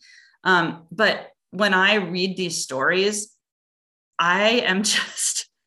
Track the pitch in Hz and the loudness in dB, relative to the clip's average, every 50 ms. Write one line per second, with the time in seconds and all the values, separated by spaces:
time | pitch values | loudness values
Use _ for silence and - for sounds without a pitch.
0 | _ - - - - _ _ _ - 190 185 175 165 165 165 - - - 170 - | _ -20 -20 -20 -20 _ _ _ 0 2 2 4 2 0 -4 -10 -14 -14 -4 0
1 | 214 190 - - - - _ _ _ _ - 185 208 202 196 185 190 202 214 214 | 0 0 0 -2 -6 -16 _ _ _ _ -4 -2 0 2 2 4 4 4 2 2
2 | 185 165 180 180 185 196 185 180 185 170 165 - - - 131 131 135 156 175 185 | 0 -2 -4 -2 -2 -2 -2 -4 -6 -6 -4 -6 -8 -6 -4 -2 0 0 2 2
3 | 196 208 208 208 - - _ _ _ _ _ _ _ _ _ _ _ _ _ _ | 2 0 0 -4 -8 -10 _ _ _ _ _ _ _ _ _ _ _ _ _ _
4 | _ _ _ - 170 175 180 190 208 220 233 240 - - 185 196 202 - - - | _ _ _ -2 0 2 2 4 4 2 2 2 2 0 0 0 0 0 0 -2
5 | - - - - - - - - - _ _ _ _ | -2 -6 -8 -6 -6 -4 -4 -6 -8 _ _ _ _